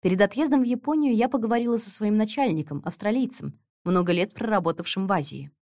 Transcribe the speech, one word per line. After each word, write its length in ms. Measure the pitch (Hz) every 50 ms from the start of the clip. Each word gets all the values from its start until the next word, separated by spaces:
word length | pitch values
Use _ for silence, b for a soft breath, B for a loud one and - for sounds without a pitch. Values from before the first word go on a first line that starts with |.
Перед 200 | - 185 185 185
отъездом 420 | 202 196 - 240 320 294 262 277
в 40 | 254
Японию 500 | 240 247 247 - 285 311 311 294 277 240
я 120 | 214 233 254
поговорила 500 | 262 262 220 220 233 240 240 240 233 226
со 120 | 226 -
своим 260 | - - 214 208 214
начальником, 640 | 214 214 214 - - 277 240 160 156 147 - 147 143 -
австралийцем, 720 | 175 180 - - 208 220 262 254 254 - - 143 143 - _ _ _ _ _
много 300 | _ 170 185 185 175 175
лет 220 | 175 175 180 - _
проработавшим 760 | - 214 220 214 196 170 165 160 - - - - 190 190 190
в 40 |
Азии. 380 | 196 175 143 - 131 135 139 143 _ _